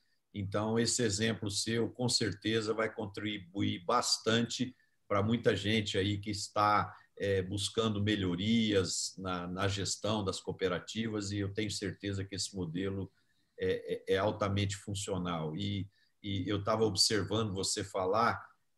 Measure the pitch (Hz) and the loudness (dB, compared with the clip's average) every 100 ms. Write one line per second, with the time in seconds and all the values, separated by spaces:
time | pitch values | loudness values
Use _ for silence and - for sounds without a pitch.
0 | _ _ _ 101 98 104 110 113 113 - | _ _ _ -8 -4 -2 0 2 2 2
1 | 113 98 113 107 104 101 113 117 110 - | 2 2 0 0 -4 -2 0 0 0 -2
2 | 120 - 107 101 107 113 107 110 110 - | 0 0 0 -2 0 0 2 0 0 -2
3 | 104 101 107 104 90 101 104 104 87 120 | -8 -6 -6 -6 -6 -2 0 0 2 2
4 | - - 113 117 117 - 120 - _ _ | 2 0 2 2 2 -2 -4 -6 _ _
5 | - 101 107 117 120 98 104 110 101 98 | 0 2 4 4 4 2 2 2 2 0
6 | 101 101 107 101 - 104 104 104 98 - | 0 0 -4 -6 -2 4 6 4 2 -6
7 | - - 101 95 90 101 - 113 113 101 | -18 -4 0 0 0 -2 -2 0 0 2
8 | 104 101 92 87 107 117 110 98 85 - | 2 2 0 0 2 4 4 2 2 -2
9 | - - 92 90 90 90 98 98 85 - | -4 -6 -4 -4 -4 -2 0 0 -4 -2
10 | 104 107 98 - - 80 92 85 - 107 | -2 -2 -2 -4 -6 -2 0 0 -4 -6
11 | 113 107 98 104 98 101 104 - 98 - | -4 -4 -4 -2 -2 -2 -4 -4 -6 -4
12 | 101 95 95 95 - 95 85 87 95 98 | -6 -4 -6 -6 -6 -6 -4 -2 -2 -4
13 | 92 _ _ _ _ - 92 92 - - | -8 _ _ _ _ -4 -2 0 -2 -4
14 | - 95 104 104 101 101 101 101 - 98 | 0 2 2 2 0 2 0 -2 -8 -6
15 | - 92 87 85 78 85 101 101 90 _ | -4 -2 -2 -2 -4 -4 -4 -4 -6 _
16 | _ _ 101 98 101 101 107 113 110 92 | _ _ -6 -4 -2 -2 2 2 4 4
17 | - 107 85 110 107 95 92 104 98 98 | 4 2 2 0 0 -2 -2 -4 -4 -2
18 | 92 107 113 92 - _ _ | 2 4 4 0 -6 _ _